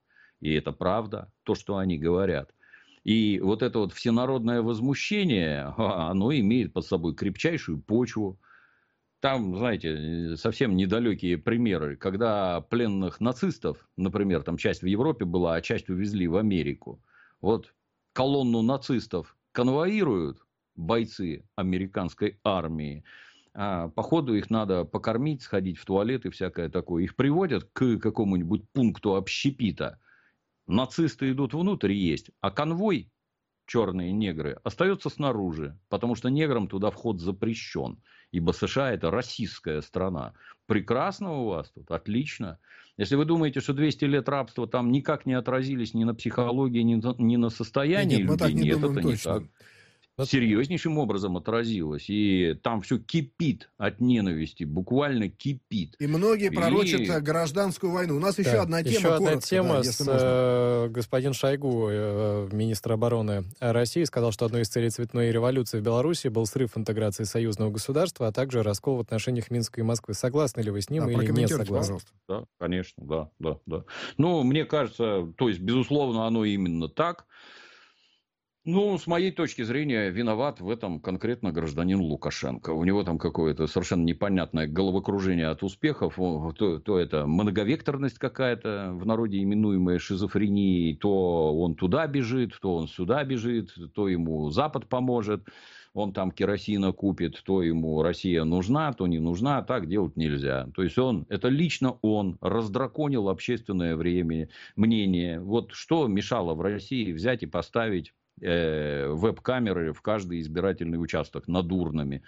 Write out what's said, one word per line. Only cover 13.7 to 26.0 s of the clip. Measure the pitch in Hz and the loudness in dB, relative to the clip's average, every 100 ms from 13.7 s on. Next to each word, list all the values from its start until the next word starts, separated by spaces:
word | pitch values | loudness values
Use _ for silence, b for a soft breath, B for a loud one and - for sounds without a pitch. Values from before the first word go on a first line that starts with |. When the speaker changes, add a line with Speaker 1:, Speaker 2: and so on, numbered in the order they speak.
| - _ - | -6 _ -4
Speaker 1:
например, | 95 101 98 80 | -2 0 0 0
там | 78 82 | 0 -2
часть | 107 82 | -2 0
в | 90 | 0
Европе | 101 156 - 92 | 0 0 -2 -2
была, | 90 85 82 | 0 0 0
а | |
часть | - 110 - | -2 -4 -4
увезли | 92 104 104 85 | -4 -2 0 0
в | 92 | 2
Америку. | 107 90 69 65 - - b b b b | 2 2 0 -6 -10 -18 b b b b
Вот | 95 113 - _ _ _ _ | 0 0 -2 _ _ _ _
колонну | - 135 143 123 117 | 0 2 2 2 4
нацистов | 113 123 - 117 - 87 - _ _ | 2 0 0 -2 -2 -6 -8 _ _
конвоируют | 123 123 143 185 214 156 92 76 - _ _ _ - | 0 2 2 2 0 2 0 -2 -6 _ _ _ -8
бойцы | 82 117 113 - 87 71 - - | 0 0 0 -4 -6 -8 -10 -4
американской | 92 90 95 104 90 - 104 - | -2 0 -2 -4 -4 -2 -4 -2
армии, | 107 92 80 78 73 73 - B B B B | -2 0 -2 -4 -6 -10 -16 B B B B
а | 107 101 90 82 | -6 -4 -4 -4
по | - | -4
ходу | - 165 131 | 0 0 2
их | 104 98 | 0 0
надо | 110 98 90 | 0 2 0
покормить, | 78 98 113 117 151 143 | 0 -4 -2 -2 -2 -4
сходить | - 101 92 78 | -2 -2 -2 -6
в | - | -2
туалет | 98 | 0